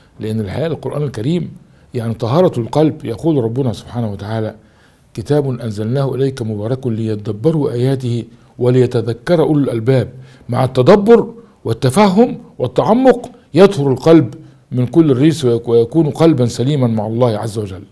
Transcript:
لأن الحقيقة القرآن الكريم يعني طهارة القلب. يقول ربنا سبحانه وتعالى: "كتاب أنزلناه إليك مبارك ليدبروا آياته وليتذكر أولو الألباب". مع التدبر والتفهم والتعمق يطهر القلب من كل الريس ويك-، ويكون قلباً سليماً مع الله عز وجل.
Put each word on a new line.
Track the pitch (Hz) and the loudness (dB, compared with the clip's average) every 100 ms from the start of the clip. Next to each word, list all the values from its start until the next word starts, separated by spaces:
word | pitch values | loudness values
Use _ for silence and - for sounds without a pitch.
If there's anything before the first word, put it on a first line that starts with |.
| _ - | _ -12
لأن | 107 110 | -6 -6
الحقيقة | 98 92 160 | -6 -6 -6
القرآن | 135 127 143 | -6 -8 -6
الكريم | 147 113 120 175 - - _ _ _ | -6 -6 -4 -4 -6 -14 _ _ _
يعني | 117 113 | -8 -6
طهارة | 110 113 127 185 123 | -4 0 2 2 0
القلب. | 117 147 156 156 120 | -4 0 0 -2 -8
يقول | 98 156 147 | -4 -2 0
ربنا | 113 120 127 | 0 -2 -4
سبحانه | 98 - 120 110 | -6 -8 -8 -6
وتعالى: | 101 101 113 107 - _ _ _ _ _ | -8 -8 -6 -6 -10 _ _ _ _ _
"كتاب | - 110 147 135 | -10 -2 -2 -2
أنزلناه | 120 120 104 110 135 135 120 | -6 -8 -6 -4 -2 -2 -2
إليك | 135 135 | -4 -4
مبارك | 110 104 110 131 131 | -6 -6 -4 -4 -4
ليدبروا | 110 110 104 104 101 151 165 135 | -4 -4 -6 -6 -4 -2 0 -2
آياته | 120 127 135 127 117 110 - _ - | -2 -2 -2 -4 -6 -8 -16 _ -2
وليتذكر | 123 127 120 123 107 113 - 175 | 2 2 2 0 -4 -6 0 2
أولو | 143 147 | 2 2
الألباب". | 127 120 113 131 101 - - - - | 0 -2 0 0 0 -8 -20 -18 -6
مع | 120 | -2
التدبر | 127 - 127 202 202 233 - - - _ 117 | 0 2 4 4 6 4 2 -8 -20 _ -6
والتفهم | 113 131 135 208 185 254 - - - | -2 0 2 4 4 2 -2 -14 -8
والتعمق | 123 - 135 233 262 247 - - _ | -4 0 2 4 4 2 -2 -20 _
يطهر | 147 196 196 139 | 4 4 4 0
القلب | 127 160 165 117 - - - - | 2 6 6 4 -4 -20 -20 -8
من | 123 123 | -4 0
كل | 165 160 | 4 4
الريس | 123 156 151 123 | 4 2 2 0
ويك-، | 117 120 | 0 2
ويكون | 117 117 160 151 | 2 2 0 0
قلباً | - 165 131 120 | 2 2 4 0
سليماً | - 123 151 120 | -2 -2 0 0
مع | 110 104 | -2 -4
الله | 117 123 104 | 0 0 0
عز | 113 107 | -4 -8
وجل. | 104 92 - | -8 -10 -18